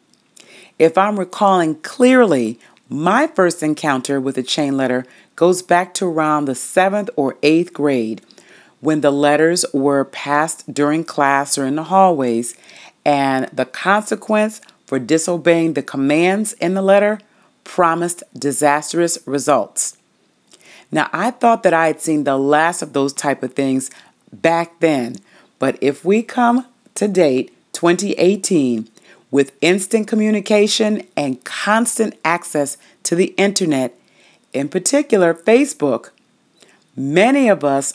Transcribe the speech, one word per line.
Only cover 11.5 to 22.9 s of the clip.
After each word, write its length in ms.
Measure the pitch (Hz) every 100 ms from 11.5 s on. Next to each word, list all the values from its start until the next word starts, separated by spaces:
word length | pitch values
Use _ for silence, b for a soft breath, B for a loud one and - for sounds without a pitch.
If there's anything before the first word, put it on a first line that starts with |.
| -
or 80 |
in 120 | 135 151
the 80 |
hallways, 680 | 160 190 190 156 127 117 120 - B B B _ 147
and 400 | 143 139 131 127
the 180 | 135
consequence 960 | 127 - 180 208 214 208 - 214 214 214 b b
for 140 | _ 135
disobeying 760 | 117 160 160 175 170 170 165
the 100 | 147
commands 680 | - 135 135 151 175 202 208
in 200 | - 170
the 80 | 190
letter 360 | 190 202 208 214 b b b _
promised 580 | - - 170 165 170 - - -
disastrous 800 | 143 131 147 147 151 165 170 -
results. 720 | - 139 131 135 - - - - _ _ _ _ _ B B B B
Now, 160 | 156 -
I 200 | 160 220
thought 320 | 247 233 226
that 100 | 190
I 140 | 165 165
had 160 | 151
seen 220 | - 151
the 120 | 139 135
last 460 | 139 151 165 175
of 100 | 156